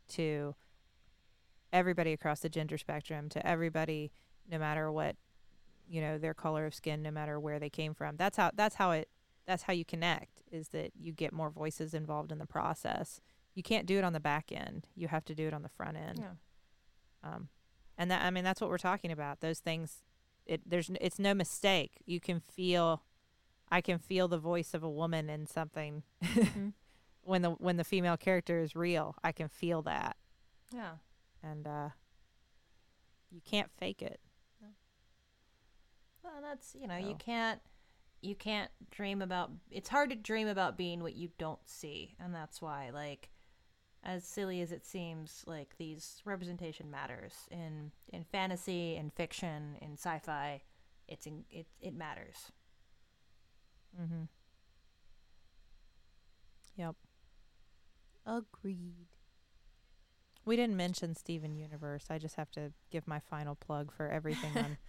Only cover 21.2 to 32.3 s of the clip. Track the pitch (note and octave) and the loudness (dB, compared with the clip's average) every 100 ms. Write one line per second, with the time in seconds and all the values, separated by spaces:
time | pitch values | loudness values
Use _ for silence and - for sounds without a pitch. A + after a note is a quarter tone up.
21.2 | G3 G3+ E3+ - G3+ F3+ - - - F3 | 4 4 2 4 6 6 4 -6 -4 -2
22.2 | - E3+ - - F3+ F3 E3 D#3+ - _ | 0 -2 -2 0 4 8 8 4 0 _
23.2 | _ _ _ _ - F3+ F#3+ E3+ - F#3 | _ _ _ _ 4 4 6 0 2 4
24.2 | F3+ E3+ D#3+ F3 D#3 E3 D#3+ D3 E3 D#3+ | 6 4 2 2 0 -2 -2 0 2 2
25.2 | D3+ D3+ D3+ E3 D#3 - D3+ D3+ - _ | 0 -4 -4 -4 -2 -4 -4 -6 -10 _
26.2 | E3+ A3 G#3+ G3+ G3+ - - - _ - | 4 8 8 6 -4 -6 -16 -20 _ -10
27.2 | F3+ F#3 F3 E3 F3+ F3 E3 F#3+ F3 E3 | 2 4 4 4 2 4 4 4 4 4
28.2 | F#3+ F#3 F3 E3+ D#3+ E3 E3+ E3 D#3 - | 6 4 4 2 2 2 2 2 0 0
29.2 | E3+ - D#3 - E3+ E3 D#3 - - - | 0 0 -4 -2 0 2 0 0 -2 -4
30.2 | - - - - - B3 F#3+ D#3+ - - | -14 -20 -20 -20 -12 -8 -8 -10 -16 -20
31.2 | _ - D#3 D3+ D3 D3 C#3+ - _ - | _ -14 -10 -8 -6 -4 -4 -8 _ -20
32.2 | - | -20